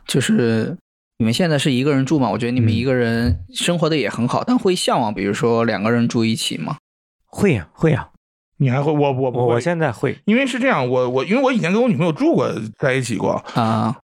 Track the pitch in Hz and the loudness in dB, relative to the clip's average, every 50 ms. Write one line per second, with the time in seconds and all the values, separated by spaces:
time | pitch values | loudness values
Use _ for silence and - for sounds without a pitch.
0 | - - - 139 120 - - 110 123 113 113 110 113 - 175 - _ _ _ _ | -8 -2 -2 0 2 2 2 2 2 2 2 0 -2 -4 -6 -10 _ _ _ _
1 | _ _ _ - 113 110 117 - 185 165 151 139 - 160 131 120 131 151 143 135 | _ _ _ -2 0 0 0 0 0 0 0 0 0 0 0 0 2 2 2 0
2 | 131 131 160 147 127 107 104 110 120 120 123 127 113 110 113 117 123 135 127 123 | 0 2 2 2 2 0 0 -2 -2 -2 0 2 2 2 2 0 0 0 0 2
3 | 120 113 117 117 117 120 - - - - 262 - - - 175 170 165 151 160 151 | 2 0 0 0 0 0 -2 -2 -4 -12 -8 -6 -2 -2 0 0 0 0 0 0
4 | 110 98 - - 113 127 - 120 - - 247 247 - 196 180 180 - - 220 160 | -2 -2 -2 -2 -2 0 0 -2 0 0 0 2 2 0 0 0 0 0 0 0
5 | 120 107 104 90 98 101 101 - - 117 117 117 113 113 107 92 101 110 120 120 | 0 -2 -2 -2 -2 -2 -2 0 0 0 2 2 2 0 0 0 0 0 2 2
6 | 117 117 - 123 113 113 113 - - - - - 160 - 156 - _ _ _ _ | 0 0 0 0 0 0 0 -2 -4 -6 -6 -6 -8 -8 -10 -10 _ _ _ _
7 | _ _ _ _ _ _ - - 202 202 139 101 80 - _ - - 160 131 - | _ _ _ _ _ _ -4 0 2 2 2 0 -2 -8 _ -2 0 0 0 0
8 | - - _ _ _ _ _ _ _ _ _ - 143 127 120 139 143 156 156 147 | -4 -10 _ _ _ _ _ _ _ _ _ 0 0 0 2 0 0 0 2 2
9 | 147 139 135 127 135 127 120 123 123 120 117 120 123 170 175 165 160 139 110 - | 2 2 0 0 -2 -2 0 0 0 2 2 2 0 0 -2 0 -2 -2 -2 -2
10 | - 123 110 - - - 214 247 277 247 240 247 247 269 214 156 127 123 127 127 | -4 -4 -4 -4 -2 0 0 2 0 0 -2 -2 0 0 0 0 0 0 0 0
11 | 127 123 123 131 135 165 202 269 277 254 277 214 151 165 190 220 247 254 175 139 | 0 0 0 -2 0 0 0 2 2 2 0 0 0 0 0 2 2 2 2 0
12 | 170 175 151 - 262 339 302 175 120 113 87 - 117 110 107 - - 135 127 135 | 0 0 0 0 0 2 2 2 0 0 -2 -6 -8 -10 -8 -4 -2 0 0 0
13 | 127 113 110 - 98 - - - - - - 127 113 110 113 110 113 113 131 - | -2 -2 -4 -2 -2 -2 -2 -2 -6 -4 -2 0 0 2 2 0 0 -2 -4 -6
14 | _ | _